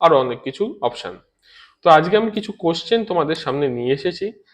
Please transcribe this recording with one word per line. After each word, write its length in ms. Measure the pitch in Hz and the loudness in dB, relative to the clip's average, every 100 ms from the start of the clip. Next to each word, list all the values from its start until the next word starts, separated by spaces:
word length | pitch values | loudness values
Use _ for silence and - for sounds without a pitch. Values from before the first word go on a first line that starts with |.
আরো 140 | 165 139 | 4 4
অনেক 140 | 127 117 135 | 2 -4 -8
কিছু 180 | - 220 - 120 | -6 -6 -4 -6
অপশন। 280 | - 92 92 _ _ _ - - _ | -6 -12 -14 _ _ _ -20 -20 _
তো 40 | 175 156 | 6 6
আজকে 180 | 165 208 | 6 2
আমি 100 | 220 208 | 0 -4
কিছু 140 | 208 - | -8 -4
কোশ্চেন 380 | 165 165 - 226 208 | -2 -2 -2 -2 0
তোমাদের 260 | 175 147 156 | -2 -2 -4
সামনে 220 | 135 139 143 120 | -4 -2 -2 -2
নিয়ে 200 | 123 139 | -2 -2
এসেছি। 280 | 180 165 202 - _ | -4 -6 -8 -10 _